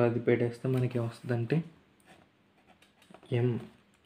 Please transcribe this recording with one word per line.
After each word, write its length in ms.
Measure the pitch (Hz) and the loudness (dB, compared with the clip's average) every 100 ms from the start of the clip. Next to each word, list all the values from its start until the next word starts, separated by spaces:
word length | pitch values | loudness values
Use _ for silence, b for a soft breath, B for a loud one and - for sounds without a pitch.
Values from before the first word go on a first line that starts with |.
| 120 | 4
అది 140 | 120 123 | 2 2
పెట్టేస్తే 400 | 117 117 - 131 131 | 2 0 -2 -2 0
మనకి 180 | 123 120 | 0 -2
ఏమొస్తుందంటే, 580 | 113 - 123 120 117 156 - - _ _ - - _ _ _ _ _ - _ _ - - - 120 123 | -4 -6 -4 -2 0 0 -2 -14 _ _ -20 -20 _ _ _ _ _ -20 _ _ -20 -18 -4 0 0
M 40 | 113 - - _ _ | -2 -8 -20 _ _